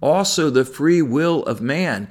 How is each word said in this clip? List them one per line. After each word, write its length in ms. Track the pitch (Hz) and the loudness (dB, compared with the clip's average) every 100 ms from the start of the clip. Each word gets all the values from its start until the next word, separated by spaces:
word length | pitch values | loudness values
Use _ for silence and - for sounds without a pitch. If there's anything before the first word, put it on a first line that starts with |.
also 480 | - 175 196 - 156 | 0 0 0 0 0
the 160 | 127 127 | 2 0
free 360 | - 151 175 | 0 2 2
will 400 | 147 127 165 170 | 2 0 0 0
of 180 | - 117 | -2 -4
man. 460 | 117 147 185 117 202 | -4 -2 -2 -4 -8